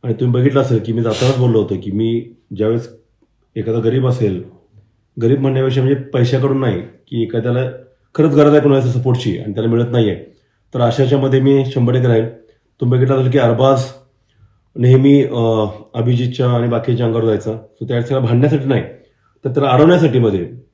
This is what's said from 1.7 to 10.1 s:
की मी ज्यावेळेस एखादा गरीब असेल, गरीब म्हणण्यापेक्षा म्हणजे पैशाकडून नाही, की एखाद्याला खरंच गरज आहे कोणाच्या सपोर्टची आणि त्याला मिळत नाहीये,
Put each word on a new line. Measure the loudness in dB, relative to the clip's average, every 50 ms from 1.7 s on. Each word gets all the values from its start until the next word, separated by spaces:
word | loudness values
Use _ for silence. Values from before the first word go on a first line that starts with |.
| -4 -8 -6
की | -6
मी | -4 -4 -2 -2 -2 -4 -6 -8 -18 _ _ _ -6
ज्यावेळेस | -4 -2 -2 -2 -2 -4 -8 -18 -20 _ _ _ _ _ _ _ _ _ _ _
एखादा | -8 -6 -4 -4 -2
गरीब | 0 0 0 0 0 0
असेल, | 0 0 -2 -2 -2 -4 -10 -14 -20 _ _ _ _ -20 _ _ _ _ _ _ _ -2
गरीब | 0 0 0 2
म्हणण्यापेक्षा | 0 -2 0 0 -2 0 0 0
म्हणजे | 0 0 0 -2 -4
पैशाकडून | -6 0 0 0 2 2 0 0 0 -2 0
नाही, | -2 -2 -4 -4
की | -8 -12 -18 _ _ _ -6 -6 -4
एखाद्याला | -4 -4 -4 -4 -2 -2 -2 -4 -6 -8 -12 -20 -20 _ _ _ _ _
खरंच | 0 0 2 4
गरज | 4 4 6
आहे | 6 4
कोणाच्या | 4 4 2 2 2 0
सपोर्टची | -2 -2 0 0 0 0 0 -4 -4 -4
आणि | -6 -8 -6
त्याला | -4 -2 0
मिळत | 0 0 0 0
नाहीये, | 0 0 0 0